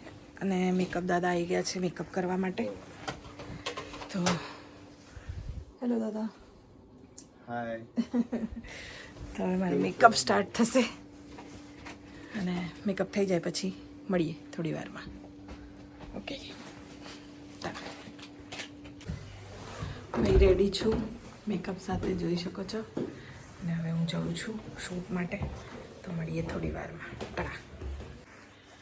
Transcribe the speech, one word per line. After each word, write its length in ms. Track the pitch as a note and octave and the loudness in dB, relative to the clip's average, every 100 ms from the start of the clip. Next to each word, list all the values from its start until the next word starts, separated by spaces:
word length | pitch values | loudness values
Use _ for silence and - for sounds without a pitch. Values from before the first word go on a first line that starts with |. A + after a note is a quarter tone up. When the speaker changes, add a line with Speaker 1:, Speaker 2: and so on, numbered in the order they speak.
| - - - - | -2 -16 -16 -4
Speaker 1:
અને 320 | G3 F#3 F#3 | 2 4 4
મેકઅપ, 300 | F#3 F3+ F3 | 4 2 0
દાદા 280 | F3+ F3 F3 | 2 4 4
આવી 160 | F3 E3+ | 2 4
ગયા 160 | F3+ | 2
છે 160 | F3+ F#3 | 2 0
મેકઅપ 280 | F3+ - E3+ | 0 -2 -4
કરવા 260 | F#3+ F3+ F#3 | 0 2 2
માટે. 280 | F#3 F#3 A#3 - - - - - - - - - - - - - - | 0 0 -2 -4 -12 -10 -8 -8 -12 -14 -12 -8 -8 -8 -10 -10 -4
તો 120 | F#3+ F#3 E3 - - - - - - - - - - - - - - | 4 4 4 0 -12 -16 -18 -18 -18 -16 -14 -8 -8 -6 -8 -10 -4
હેલો 180 | B3 A#3 | 2 2
દાદા. 280 | A3 G#3+ A3 - - - - - - - - - - - - | 2 0 -2 -6 -20 -20 -20 -20 -20 -20 -20 -18 -20 -18 -8
Speaker 2:
હાય. 300 | A#2+ A#2 A2+ | -6 -4 -6
Speaker 1:
<laughs> 1600 | A#2 - - A#3+ - A3+ A3 A#3 - - - - - - - - | -4 -2 2 2 2 0 -2 -6 -10 -12 -12 -12 -14 -12 -8 0
તો 80 | |
હવે 120 | F#3 F#3 | 2 4
મારો 220 | F#3 C#3+ | 4 4
મેકઅપ 360 | F#3+ - A#3 | 4 10 10
સ્ટાર્ટ 320 | - - G3+ G3 | 10 4 4 4
થશે 480 | - A#3 C4 A3+ - - - - - - - - - - - - - - | 4 6 6 4 0 -16 -16 -16 -14 -14 -14 -14 -14 -14 -14 -16 -16 -6
અને 380 | A3 F3+ F3+ E3+ - G#3 | -2 0 0 -2 -2 0
મેકઅપ 260 | F#3+ F#3+ | 2 2
થઈ 140 | G#3 G3 | 4 6
જાય 120 | E3+ | 6
પછી 340 | F3 - F#3 - - - - | 4 0 -2 -2 -10 -8 2
મળીએ 240 | F3+ D3+ E3 - - | 4 4 0 -8 -2
થોડી 160 | D#3+ | -2
વારમાં. 300 | - - - - - - - - - - - - - - G3 | -2 -6 -10 -10 -12 -14 -14 -14 -14 -14 -16 -16 -14 -10 -8
ઓકે, 220 | A#3+ C#4 - - - - - - - - - - - - | -6 -8 -10 -12 -14 -14 -16 -14 -14 -14 -14 -16 -16 -8
ચાલો. 300 | - - - - - - - - - - - - - - - - - - - - - - - - - - | -8 -8 -10 -12 -14 -14 -14 -16 -12 -12 -12 -12 -14 -12 -8 -8 -8 -14 -12 -12 -10 -8 -8 -8 -4 4
ભાઈ 140 | G3+ F#3+ | 10 12
રેડી 340 | F#3+ F3+ G3+ | 12 10 6
છું 320 | - A3 - - - - - G#3 | 6 4 4 0 -6 -12 -8 -2
મેકઅપ 280 | F3 G3+ F#3 - | 0 -2 -4 -2
સાથે, 280 | F#3+ G3 | 0 2
જોઈ 220 | F3+ E3+ F3 | 2 2 2
શકો 260 | F3 G3+ | 0 -4
છો. 180 | F#3+ A3 | -4 -4
અને 920 | G#3+ - - - - - - - E3+ | -4 -4 -4 -6 -14 -14 -14 -6 -2
હવે 180 | E3 E3 | 0 0
હું 160 | E3 E3 | 2 2
જાઉં 280 | E3+ E3 | 2 0
છું 220 | E3+ G#3+ G#3+ | -2 -4 -6
શૂટ 540 | - - - F3+ - | -8 -8 -6 -6 -2
માટે, 260 | F3+ F3 G3+ - - - - - - | -2 0 -2 -4 -6 -10 -12 -14 -12
તો 80 | F3+ | -6
મળીએ 300 | E3 D#3+ E3 | -4 -2 -2
થોડી 280 | E3 E3 - | -2 -2 -2
વારમાં. 640 | - - - - - - - | -4 -6 -8 -10 -8 -8 -4
ટાટા. 140 | - - - - - - - - - - - - - - | -4 -6 -12 -10 -8 -8 -10 -14 -16 -20 -20 -20 -20 -20